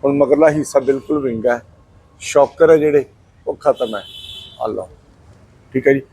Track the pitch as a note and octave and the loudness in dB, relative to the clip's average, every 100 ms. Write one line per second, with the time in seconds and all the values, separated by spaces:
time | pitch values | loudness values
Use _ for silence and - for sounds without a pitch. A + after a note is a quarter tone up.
0 | C#3 C#3+ C3+ C#3+ D#3 D3+ C#3 C#3+ C3 C3+ | -2 0 2 4 2 0 -2 -2 -2 -4
1 | - D3+ C3+ A2+ A#2 A#2+ - _ _ _ | -2 -4 -4 -4 -2 -4 -8 _ _ _
2 | _ _ - D3 C#3 - D#3+ D#3+ D3+ D3 | _ _ -2 0 0 2 4 4 4 0
3 | C3 _ _ _ - D3 D3 B2+ A#2+ G#2 | -2 _ _ _ -12 -4 -2 -2 -4 -6
4 | - - - - - - A#2 G#2 F#2 - | -12 -20 -20 -20 -20 -10 -8 -8 -12 -18
5 | _ _ _ - _ _ _ C3 C#3 C#3 | _ _ _ -20 _ _ _ -2 0 0
6 | - | -2